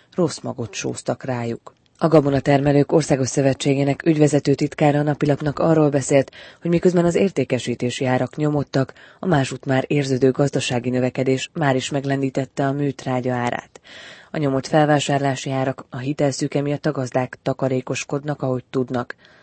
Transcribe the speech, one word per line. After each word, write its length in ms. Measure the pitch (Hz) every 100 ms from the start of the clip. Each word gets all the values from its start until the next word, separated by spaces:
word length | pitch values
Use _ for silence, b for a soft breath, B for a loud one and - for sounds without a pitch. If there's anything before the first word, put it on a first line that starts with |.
| b -
rossz 240 | 160 -
magot 340 | 123 120 113
sóztak 500 | - 131 120 - 120
rájuk. 520 | 131 123 117 117 - - _ -
A 80 | 170
Gabonatermelők 840 | 156 139 135 147 139 143 143 143
Országos 360 | 165 139 135 123
Szövetségének 800 | - 135 131 147 135 143 139 165
ügyvezető 480 | 151 151 143 143
titkára 460 | 135 147 - 151 147
a 40 |
Napilapnak 560 | 151 143 147 139 151 135
arról 300 | 165 160 147
beszélt, 420 | 143 127 143 127 B B B
hogy 100 | 170
miközben 340 | 170 185 175 170
az 100 | 175
értékesítési 880 | 196 - 131 123 - 117 123 - 127
árak 300 | 127 127 -
nyomodtak, 580 | 151 147 135 139 131 - B B
a 60 | 190
másút 400 | 147 131 131 139
már 180 | 131 -
érződő 440 | 147 135 131 131
gazdasági 580 | 127 143 139 - 123 123
növekedés 600 | 123 127 135 131 131 -
már 220 | 175 143 131
is 140 | 123
meglendítette 760 | 143 139 139 135 139 135 - 139
a 60 |
műtrágya 640 | 143 143 127 135 127 127
árát. 480 | 123 123 - - - B B B B B
A 60 | -
nyomott 300 | 143 135 -
felvásárlási 840 | 160 147 147 - 139 139 135 139
árak 360 | 135 131 127 -
a 80 | 127
hitelszűke 640 | 131 143 143 127 147 147
miatt 240 | 143 143 156
a 60 |
gazdák 460 | 139 123 131 127 -
takarékoskodnak, 960 | - 135 131 131 - 131 - 143 147 143
ahogy 220 | 135 127 -
tudnak. 460 | 135 123 127 120 - b b